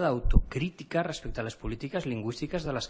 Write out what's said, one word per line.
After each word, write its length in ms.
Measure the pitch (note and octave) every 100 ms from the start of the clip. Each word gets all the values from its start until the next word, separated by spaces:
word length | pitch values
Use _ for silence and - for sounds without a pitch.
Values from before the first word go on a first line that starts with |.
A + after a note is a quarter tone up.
d'autocrítica 1000 | E3+ B2 - - - C3 F3 - E3 E3
respecte 380 | E3+ D3+ A2+ G#2+
a 60 | A2
les 80 | -
polítiques 480 | A#2 A2+ C3+ F3+ C#3+
lingüístiques 560 | A2+ G#2+ A#2+ D3+ F3+
de 140 | D3+
les 100 | B2+